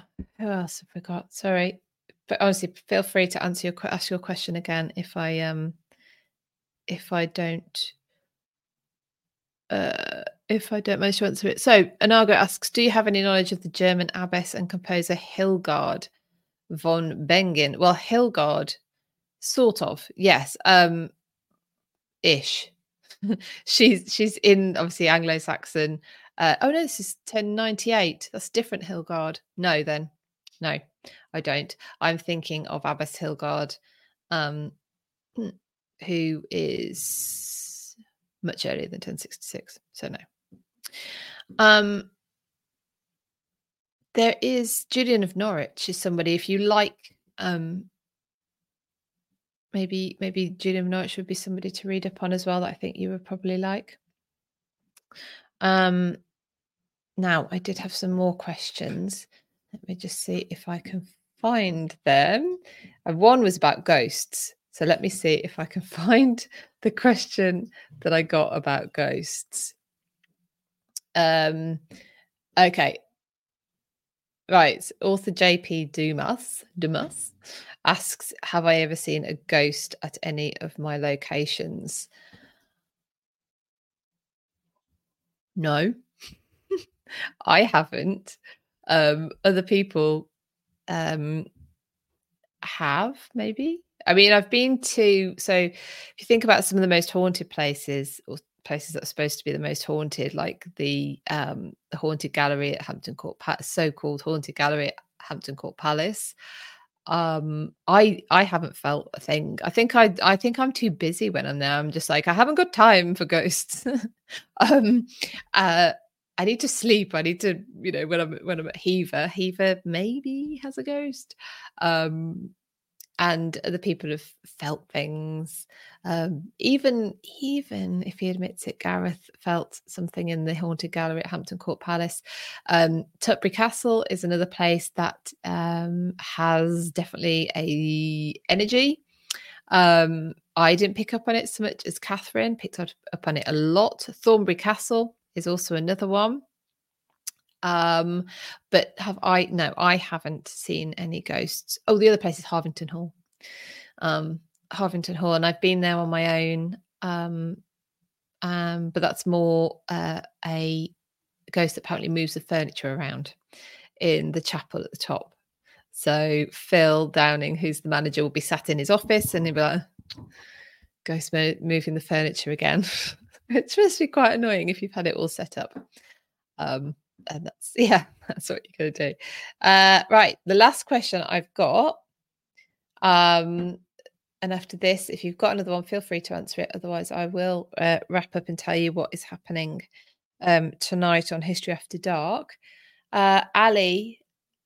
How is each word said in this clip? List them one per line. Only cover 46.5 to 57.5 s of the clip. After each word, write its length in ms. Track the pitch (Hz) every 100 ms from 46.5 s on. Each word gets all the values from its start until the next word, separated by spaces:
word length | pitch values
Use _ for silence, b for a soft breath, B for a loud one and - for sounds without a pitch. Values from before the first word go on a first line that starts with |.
| 196
like, 560 | 202 214 208 - - _ _ -
um, 500 | 185 175 165 180 190 _ _ _ _ _ _ _ _ _ _ _ _ _ _ _ _ _ _
maybe, 440 | 196 185 190 185 -
maybe 300 | 190 190 180
Julian 360 | 180 190 185 180
of 40 |
Norwich 280 | 185 185 -
would 100 | 185
be 80 | 185
somebody 340 | 196 185 190
to 180 | 180 196
read 200 | 190 185
up 160 | -
on 100 | 180
as 120 | 180 180
well 160 | 180
that 80 | 180
I 40 |
think 240 | 165 190 -
you 140 | 185
would 120 | 185
probably 340 | 185 190 185 185
like. 420 | 190 196 - _ _ _ _ _ _ _ _ _ _ _ _ B B B B -
Um, 560 | 190 190 185 180 175 - _ _ _ _ _ _ _ _ _ -
now, 320 | 185 165 -